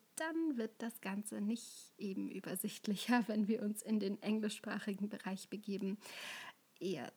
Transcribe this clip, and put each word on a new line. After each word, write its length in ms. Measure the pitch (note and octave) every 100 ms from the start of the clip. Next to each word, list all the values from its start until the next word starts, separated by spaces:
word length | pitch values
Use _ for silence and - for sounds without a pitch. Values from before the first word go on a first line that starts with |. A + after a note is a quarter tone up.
| _ -
dann 420 | D#4+ E4 D#4+ A#3+
wird 140 | A3 -
das 220 | A#3 -
Ganze 400 | F#3+ G3 G#3 G#3+
nicht 540 | G#3 A#3 - - - -
eben 320 | G3+ G3 G3
übersichtlicher, 960 | F#3+ F3 F#3 G#3+ - - F#3+ - B3
<laughs> 40 | A3
wenn 200 | G#3+ G3+
wir 140 | A3
uns 180 | G#3 G#3+
in 180 | - G#3+
den 220 | G3 G3
englischsprachigen 880 | - A3 G#3+ - G#3+ G#3 - F#3+ G3+
Bereich 400 | G3+ F#3+ F#3+ -
begeben. 480 | G3 G#3 G3 F#3+ G3+ - - - - - - _ -
Eher 320 | F3+ D#3 A#2+